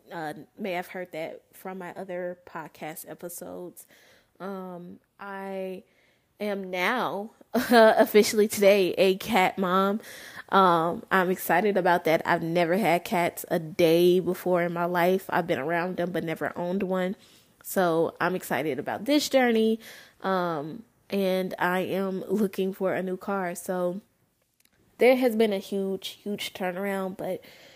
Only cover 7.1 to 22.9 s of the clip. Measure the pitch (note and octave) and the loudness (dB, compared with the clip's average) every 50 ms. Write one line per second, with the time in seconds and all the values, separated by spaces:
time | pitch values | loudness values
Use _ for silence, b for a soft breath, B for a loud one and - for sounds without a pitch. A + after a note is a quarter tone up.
7.1 | D3+ G3 G#3 A#3 - _ - _ - A#3 B3+ - B3 A#3 A3+ A3 - - F3+ - | -4 -6 -8 -10 -14 _ -20 _ -2 -2 2 6 8 8 10 8 8 6 4 6
8.1 | - G#3+ G3+ - - G#3+ G#3 G#3+ - G#3+ G3+ G3 G3+ G3+ F#3 E3+ - - F3+ F#3+ | 6 6 4 6 4 2 2 2 2 4 6 6 6 6 4 2 2 4 4 4
9.1 | F#3+ G3 - - A3+ F#3+ F#3 E3+ - - F#3+ F3+ F3+ F#3+ G3 G3 G3+ A3 B B | 4 0 -2 0 2 4 4 2 2 0 0 2 2 2 2 2 0 -2 B B
10.1 | B B B B B B B B - G3 F#3+ F#3 E3+ E3 D#3+ E3+ - - - - | B B B B B B B B 4 6 6 6 6 4 2 0 -2 -4 -4 0
11.1 | - F#3+ F3+ F3+ F#3 F#3 - - E3+ F3 G#3+ G#3 G3+ F#3+ F3 F#3 F3 F3+ - D#3+ | 0 2 2 2 0 -4 0 2 2 2 2 2 0 2 2 2 2 2 2 2
12.1 | D#3 D#3+ - - F3 E3+ E3+ E3 E3 F3 F3 D#3+ F3 G3 A3+ D3 E3 F3+ F3 - | 2 2 2 0 0 0 0 0 0 0 2 2 2 2 2 2 2 2 0 -2
13.1 | F#3+ F3 E3+ - - - - - - F3+ D#3+ D#3 D#3+ - F3 D#3+ E3 E3+ F3 F3+ | -2 0 0 0 -2 -6 -6 -4 -4 -4 -4 -4 0 2 4 6 6 6 6 6
14.1 | F3 F#3 E3+ E3 F#3 - - F3+ F3+ F3 E3+ F3 E3+ E3+ F3 E3+ F3+ F3 E3+ F3+ | 6 4 2 0 -4 -2 0 0 0 2 0 0 -2 -2 -2 -2 0 2 2 4
15.1 | F#3+ G3 - - - - F3 E3+ E3 B2+ C3 D#3 F3 E3+ E3+ F#3 F3+ - F3 F3 | 2 2 0 -2 -2 -2 0 0 -2 -2 -2 -2 -2 -2 -2 -2 -4 -4 -4 -4
16.1 | F3 D#3+ D#3+ D#3+ D#3+ - D3+ - - - F3 F3 F3+ G3 G#3 F3+ F#3+ F#3 F3+ F3+ | -4 -4 -4 -4 -6 -4 -6 -6 -6 -6 -4 -4 -2 -2 -2 -2 -2 -2 -2 -2
17.1 | G#3+ b b b b b b b b b _ - - G3+ F#3 F3 D#3+ E3 E3 B2 | -4 b b b b b b b b b _ -6 -2 0 2 2 2 2 0 0
18.1 | - - D3+ F3 F#3 F3 - - E3 B2 D3 D#3 B2+ C3 - C3 A2+ - G3 B3+ | -2 -2 -2 -2 -2 -2 -4 -4 -4 -4 -2 -2 -4 -4 -4 -6 -6 -6 -2 0
19.1 | D4 D4+ - - - C4 B3+ A#3+ A#3 A3 A3 A3 A3 A3 B B B B B B | 2 2 2 2 2 2 4 4 4 2 2 2 0 -2 B B B B B B
20.1 | B B - F#3+ F#3+ F#3 F3 F3 E3 D3+ C#3+ D#3+ D3 - - _ _ _ _ _ | B B -4 -2 -2 -2 -2 -2 -4 -6 -6 -8 -10 -12 -16 _ _ _ _ _
21.1 | - G3+ G3 F#3 F#3 F#3 F#3 F#3 - - E3 F3+ F3+ F#3 F3+ A2 D3+ F#3 G3 F#3+ | -4 -2 -2 0 -2 -2 -4 -4 -4 -2 -2 0 0 0 -2 -2 -2 -4 -4 -4
22.1 | F#3+ F#3 - - F#3+ G3+ G#3+ F#3+ - - F#3+ F#3+ F#3+ - G3 F#3 | -4 -6 -4 -4 -2 0 0 -2 -2 -2 -4 -4 -4 -2 -2 -2